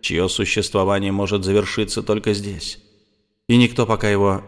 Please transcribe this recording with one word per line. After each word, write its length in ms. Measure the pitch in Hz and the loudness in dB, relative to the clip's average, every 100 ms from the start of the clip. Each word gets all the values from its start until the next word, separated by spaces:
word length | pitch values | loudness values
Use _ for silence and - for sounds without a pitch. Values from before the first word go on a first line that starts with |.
чьё 280 | - 82 92 | -2 -2 0
существование 840 | - 98 110 101 101 95 101 98 | 0 -2 -2 0 0 2 0 0
может 320 | 98 98 101 | -2 -2 -2
завершиться 580 | 92 101 98 - 107 - | 0 0 0 -4 -4 -4
только 300 | - 107 107 | -2 -2 0
здесь. 460 | 101 101 90 - - _ _ _ _ _ _ - | -4 -4 -10 -12 -14 _ _ _ _ _ _ 2
И 80 | 120 | 4
никто, 300 | 120 120 110 | 4 2 0
пока 220 | 110 107 | 0 2
его 360 | 101 101 95 | 2 2 0